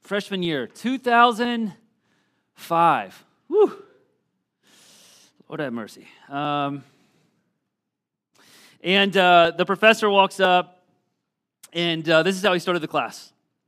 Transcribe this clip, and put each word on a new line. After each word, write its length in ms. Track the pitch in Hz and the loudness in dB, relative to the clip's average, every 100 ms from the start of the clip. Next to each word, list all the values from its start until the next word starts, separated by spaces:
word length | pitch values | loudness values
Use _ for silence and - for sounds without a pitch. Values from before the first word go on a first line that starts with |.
freshman 400 | - 202 190 196 | -6 -8 -6 -6
year, 240 | 175 147 113 | -4 -4 -8
two 300 | - 226 262 | -8 -8 -6
thousand 760 | 247 233 240 220 240 233 220 160 _ _ _ _ _ _ _ | 0 2 2 2 -4 -4 -6 -10 _ _ _ _ _ _ _
five. 720 | _ - 165 170 135 98 - _ _ _ | _ -4 0 2 0 -4 -16 _ _ _
Woo! 300 | 370 392 - - _ _ _ _ _ _ _ _ _ _ _ _ _ _ _ _ | 2 2 0 -20 _ _ _ _ _ _ _ _ _ _ _ _ _ _ _ _
Lord 140 | 151 | -10
have 100 | 143 | -8
mercy. 340 | 117 104 - - - - | -8 -12 -18 -20 -20 -12
Um, 520 | 143 147 147 143 143 127 _ _ _ _ _ _ _ _ _ _ _ _ _ _ _ _ _ _ _ | -8 -4 -4 -4 -8 -14 _ _ _ _ _ _ _ _ _ _ _ _ _ _ _ _ _ _ _
and, 320 | 170 196 196 | -2 0 2
uh, 380 | 190 180 175 170 170 | 2 6 6 4 0
the 80 | 180 | -4
professor 420 | 185 214 220 214 | 2 4 4 2
walks 320 | 196 190 - | 2 2 2
up, 460 | 190 180 180 _ _ _ _ _ _ _ _ _ - | 2 2 0 _ _ _ _ _ _ _ _ _ -14
and, 340 | 165 170 160 160 | -6 -4 -4 2
uh, 140 | 160 | 2
this 140 | 165 190 | 2 0
is 60 | |
how 120 | 196 | 0
he 40 | 180 | -2
started 220 | 175 175 | -2 -4
the 80 | 147 | -4
class. 460 | 151 113 - - _ _ _ | -6 -6 -12 -20 _ _ _